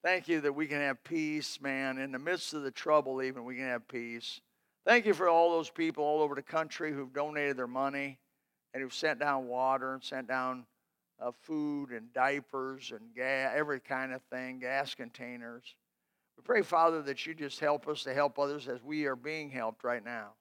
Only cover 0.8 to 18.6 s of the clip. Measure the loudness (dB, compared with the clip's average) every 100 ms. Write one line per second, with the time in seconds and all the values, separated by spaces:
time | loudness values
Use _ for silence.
0.8 | 0 -2 -2 -2 0 -2 -4 -6 -4 -2
1.8 | -2 -4 -6 -4 -2 -2 -4 -6 -6 -4
2.8 | 4 4 4 -2 -2 -4 -8 -6 -4 -4
3.8 | -4 -8 -8 -8 -10 -12 _ _ _ _
4.8 | 6 6 6 4 6 8 6 4 0 -2
5.8 | -2 0 0 4 2 0 -2 -2 -2 -4
6.8 | -4 -4 -6 -4 -4 0 0 0 -4 -2
7.8 | -2 -2 -6 -10 _ _ _ _ _ -8
8.8 | -8 -2 0 2 2 2 0 0 2 2
9.8 | 0 -6 -6 -8 -2 -2 -2 -4 -10 _
10.8 | _ _ _ _ -8 -8 -6 -2 -2 -4
11.8 | -6 -10 -6 2 2 2 -4 -6 -6 -8
12.8 | -12 -12 -12 -4 0 2 2 0 0 -2
13.8 | -2 -4 -4 -8 _ -8 -8 -6 -2 -2
14.8 | -2 -6 -12 -12 -12 -12 -12 -14 -18 -20
15.8 | _ _ _ _ _ -16 2 4 6 8
16.8 | 8 6 -2 -4 -6 -6 -8 0 2 2
17.8 | 0 -4 -2 2 2 4 0 0